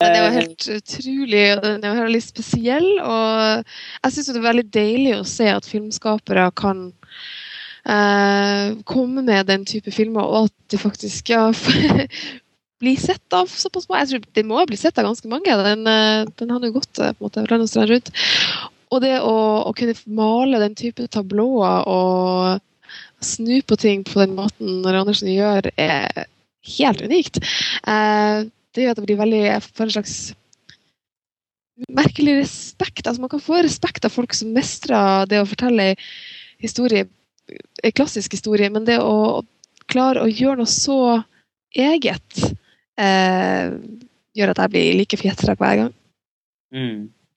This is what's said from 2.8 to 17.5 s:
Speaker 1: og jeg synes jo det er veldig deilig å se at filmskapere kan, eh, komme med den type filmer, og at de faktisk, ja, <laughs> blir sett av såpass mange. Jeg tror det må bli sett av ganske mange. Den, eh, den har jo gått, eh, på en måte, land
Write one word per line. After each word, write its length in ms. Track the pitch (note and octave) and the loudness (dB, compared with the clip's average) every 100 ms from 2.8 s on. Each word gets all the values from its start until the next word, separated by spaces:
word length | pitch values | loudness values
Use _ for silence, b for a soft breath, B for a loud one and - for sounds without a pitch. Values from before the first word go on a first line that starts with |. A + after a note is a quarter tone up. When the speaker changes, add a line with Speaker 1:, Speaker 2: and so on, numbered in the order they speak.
| F#4 G4+ | 2 2
Speaker 1:
og 680 | A#3+ A3+ A3 A3 A3 A3 | 0 0 0 2 2 0
jeg 480 | A3+ - - - C4 | -4 -14 -18 -6 -4
synes 140 | C4 C#4 | -4 -4
jo 60 | |
det 60 | A#3+ | 0
er 60 | A#3 | 2
veldig 180 | A#3 G#3+ | 2 2
deilig 440 | G#3+ G#3 A#3+ C4+ G3+ | 0 2 2 2 0
å 80 | |
se 220 | F#3 - A3 | -2 0 2
at 200 | G3+ - | 2 -2
filmskapere 760 | G#3+ G#3+ - A3 G#3+ - F#3+ F3+ | -6 -6 -6 -2 -2 0 2 2
kan, 280 | - G3+ F#3+ F3+ - B B B B B B B B - | 0 -2 -2 -8 -16 B B B B B B B B -2
eh, 880 | G#3 G#3 G3+ G3+ G3+ G3+ G3+ G3+ A3 | 2 4 4 4 2 2 0 -4 -6
komme 380 | - C4 B3 C4 | -4 -2 -2 -2
med 240 | B3+ G3 F#3+ | 2 2 2
den 180 | G3 | 0
type 280 | G3 G#3+ G3+ | -2 -8 -4
filmer, 320 | G#3 A3 A3 G3 | -2 0 0 0
og 240 | G#3+ A3 | 2 2
at 60 | - - | 0 -6
de 80 | G3+ | -4
faktisk, 540 | G#3 - G#3 - - | -2 -4 -8 -6 0
ja, 160 | A3+ A3 | 2 2
<laughs> 1300 | A3+ - - D4+ G#3 F#3 - - - _ _ _ _ | 2 0 2 4 2 0 -8 -14 -16 _ _ _ _
blir 160 | A#3+ C4+ | 0 0
sett 320 | - F#4+ - | 0 -4 -2
av 140 | F4+ F4+ | 0 0
såpass 400 | - F#4+ F#4 - | -4 -6 -6 -2
mange. 140 | F#4 | -2
Jeg 60 | C#4+ | 0
tror 180 | C4 G#3 | -4 -4
det 100 | - | -6
må 220 | G#3+ A#3+ C#4 | -2 0 0
bli 100 | G3+ | 0
sett 220 | D#4+ - | -2 0
av 80 | G#3 | -2
ganske 240 | A#3 A3 | -4 -6
mange. 160 | C4 F#4+ G#3+ | -4 0 2
Den, 240 | G3 G#3+ A3 | 2 2 2
eh, 400 | A3 G#3+ G#3+ G#3+ - | 4 4 2 -2 -6
den 140 | A#3 | -4
har 100 | B3 | -2
jo 140 | A#3+ | -2
gått, 240 | A#3 - - | -4 -6 -4
eh, 160 | - | -4
på 80 | - | -4
en 60 | G#3 | -8
måte, 160 | G#3+ | -6
land 140 | G#3+ | 0